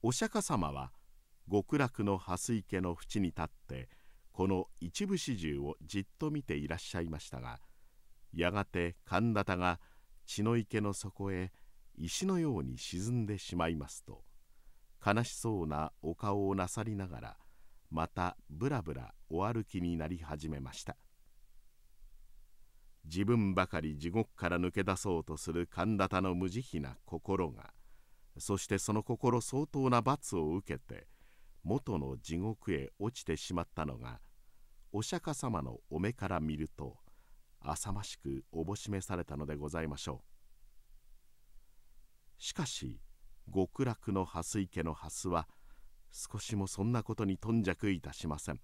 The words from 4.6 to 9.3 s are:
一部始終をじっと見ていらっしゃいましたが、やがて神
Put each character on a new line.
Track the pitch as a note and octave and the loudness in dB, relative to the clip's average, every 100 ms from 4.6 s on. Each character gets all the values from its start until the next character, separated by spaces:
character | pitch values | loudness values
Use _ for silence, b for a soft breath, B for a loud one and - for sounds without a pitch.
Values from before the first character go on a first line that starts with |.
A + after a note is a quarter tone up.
| - - | 0 -4
一 | E2+ - | -6 -2
部 | G3 F#3+ | 0 0
始 | - A2+ | 0 0
終 | D#2+ C#2+ | 0 0
を | C#2+ D2+ | -2 -6
じ | D#2 G2 | -4 -4
っ | F#2+ - | -4 -2
と | D#3 | -2
見 | D3+ | -2
て | C3+ D#2 | 0 0
い | D2 | 0
ら | E2 | -2
っ | |
し | - | -2
ゃ | F#2+ | -2
い | E2+ | -2
ま | D2+ | -4
し | - | -6
た | - | -8
が、 | B1 - b b b b b - - | -8 -10 b b b b b -20 -12
や | - E2+ | 4 4
が | G2+ | 4
て | G2 F2+ E2+ F2 | 2 2 0 -2
神 | - F2+ A#2 | 0 4 6